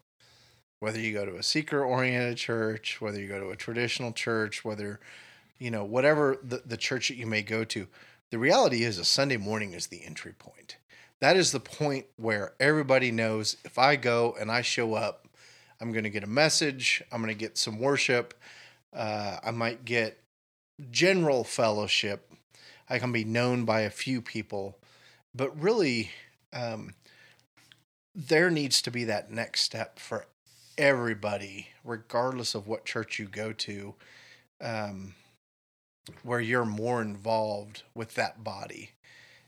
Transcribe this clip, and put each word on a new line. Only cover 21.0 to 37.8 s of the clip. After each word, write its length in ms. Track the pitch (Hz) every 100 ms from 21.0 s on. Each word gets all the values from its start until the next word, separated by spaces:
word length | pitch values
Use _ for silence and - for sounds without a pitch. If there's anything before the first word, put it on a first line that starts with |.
| 175 190 160 131
fellowship, 880 | 110 - 117 107 98 - 107 98 _ - _ - - - -
I 80 | 127
can 140 | 123
be 120 | 117
known 420 | 110 117 123 123 113
by 160 | 110
a 80 | 107
few 280 | - - 127
people, 560 | 107 113 104 101 98 98 _ _ - - _ 123
but 220 | 135 151
really, 480 | 170 233 160 120 104 - - _ _
um, 420 | 123 120 110 95 - _ - - _ _ _ _ - _ _ _ 202
there 340 | 131 156 180
needs 320 | 165 139 -
to 100 | -
be 120 | 120 117
that 260 | 104 -
next 300 | 110 113 -
step 380 | - 110 113 -
for 260 | - 110 - _ _ _ - -
everybody, 880 | 143 135 120 104 104 101 98 98 - -
regardless 720 | 120 117 - 120 127 131 113 110
of 120 | 101
what 160 | 110 -
church 340 | 120 107 -
you 80 | 104
go 260 | 101 110
to, 400 | 107 - 101 101 - - - - - _ -
um, 540 | - 110 104 98 95 92 _ _ _ _ _ _ _ _ - -
where 180 | 123 120
you're 240 | 113 123 117
more 360 | 107 117 123
involved 840 | 110 98 104 113 110 104 104 107